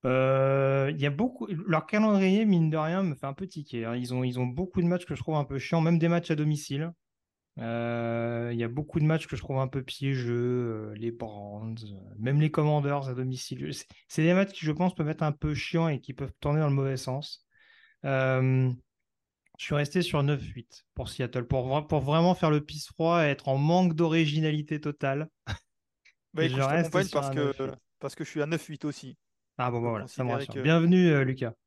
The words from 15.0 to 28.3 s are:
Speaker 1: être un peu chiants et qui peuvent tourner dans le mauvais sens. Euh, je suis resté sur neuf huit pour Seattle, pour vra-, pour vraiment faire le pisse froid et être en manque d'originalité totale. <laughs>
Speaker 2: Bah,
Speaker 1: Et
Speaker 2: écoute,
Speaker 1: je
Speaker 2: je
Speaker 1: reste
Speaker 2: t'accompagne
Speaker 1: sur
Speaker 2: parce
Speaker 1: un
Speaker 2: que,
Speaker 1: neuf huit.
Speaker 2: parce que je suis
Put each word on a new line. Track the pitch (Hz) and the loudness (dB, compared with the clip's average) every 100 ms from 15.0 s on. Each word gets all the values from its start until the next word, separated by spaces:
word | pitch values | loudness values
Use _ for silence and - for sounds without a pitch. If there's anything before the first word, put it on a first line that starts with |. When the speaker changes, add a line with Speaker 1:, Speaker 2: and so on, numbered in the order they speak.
| 151 | -4
Speaker 1:
être | 156 | 0
un | 156 | -2
peu | 147 156 | 0 -2
chiants | 143 - 170 165 | -4 -2 0 0
et | 143 | -2
qui | - | -6
peuvent | 139 135 - | -10 -10 -6
tourner | 147 151 | -2 0
dans | 151 | 2
le | |
mauvais | 139 135 131 | 2 0 -2
sens. | - 131 151 - _ _ _ _ _ _ | -6 -8 -8 -16 _ _ _ _ _ _
Euh, | 139 135 131 131 131 131 131 123 _ _ _ _ _ _ _ _ | -2 0 2 2 4 4 2 -2 _ _ _ _ _ _ _ _
je | |
suis | - | -4
resté | 147 147 180 | -2 0 0
sur | 175 151 | 0 2
neuf | 143 143 - | 2 0 -4
huit | 107 117 - _ | -14 -16 -20 _
pour | - 117 | -10 -10
Seattle, | - 127 123 120 | -6 -4 -4 -2
pour | 135 127 | -2 0
vra-, | 139 151 | -2 0
pour | 156 | -2
vraiment | 135 156 170 | 2 4 4
faire | 180 160 | 4 4
le | 151 | 2
pisse | 147 151 - | 0 -12 -14
froid | - 165 170 | -2 2 4
et | 151 | 2
être | 135 - | 0 0
en | 135 | 2
manque | 147 175 185 | 4 4 4
d'originalité | 156 170 165 156 151 156 151 147 151 | 4 2 4 2 2 0 0 -2 -4
totale. | 147 147 139 139 156 _ - | -6 -4 -2 -2 -6 _ -12
<laughs> | 104 _ _ _ _ _ _ _ | -12 _ _ _ _ _ _ _
Speaker 2:
Bah, | 156 | -2
Speaker 1:
Et | 143 | 0
Speaker 2:
écoute, | 131 | 2
Speaker 1:
je | |
Speaker 2:
je | 135 | 2
Speaker 1:
reste | 156 160 | 2 2
Speaker 2:
t'accompagne | 175 190 | 0 0
Speaker 1:
sur | 147 | 0
Speaker 2:
parce | 139 | -2
Speaker 1:
un | |
Speaker 2:
que, | 135 | -2
Speaker 1:
neuf | 143 - | -2 -2
huit. | 135 135 _ _ | -6 -8 _ _
Speaker 2:
parce | 139 | -12
que | - | -10
je | |
suis | 160 | -10